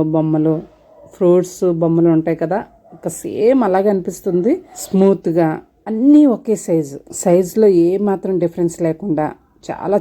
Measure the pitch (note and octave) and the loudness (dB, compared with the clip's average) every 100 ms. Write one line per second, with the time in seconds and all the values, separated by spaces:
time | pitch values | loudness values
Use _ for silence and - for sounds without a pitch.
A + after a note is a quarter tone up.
0 | D#3 D#3+ D#3 D#3 D#3 D#3 - _ _ _ | 0 -2 -2 0 0 -2 -6 _ _ _
1 | - - F3+ F3+ F3+ - F3+ E3+ E3 E3 | -20 -2 2 2 0 -4 -2 0 0 2
2 | E3+ D#3+ E3 D#3+ D#3+ G3 - _ _ - | 4 2 0 -4 -4 -6 -8 _ _ -14
3 | F3 - - G2+ A3+ C4 G#3+ F#3 G3+ G3 | -12 -10 -10 -2 2 2 2 0 0 -2
4 | F3 F3 G3+ F3+ G3+ F4+ - - - F#3+ | -4 -8 -4 -2 0 -2 -6 -18 -4 2
5 | G3 F#3+ F#3 E3 D#3+ D#3 - _ - A3 | 2 2 0 0 0 -2 -10 _ -10 0
6 | C4+ D4 D4 G#3 - G#3 - E3 C#3+ C#3 | 4 6 6 2 -2 -4 -2 -2 -2 -10
7 | - - F#3 F3 F3+ G#3+ G#3+ F3+ E3+ G3 | -16 -6 2 2 2 2 4 4 2 0
8 | G#3 F#3+ F#3+ F#3 E3+ F3 E3+ - E3 D#3+ | -2 -2 -2 -2 -2 -2 -4 -2 -4 -4
9 | G3+ D3+ D3+ - _ _ - - F3 G3+ | -4 -4 -4 -8 _ _ -14 -10 -4 -2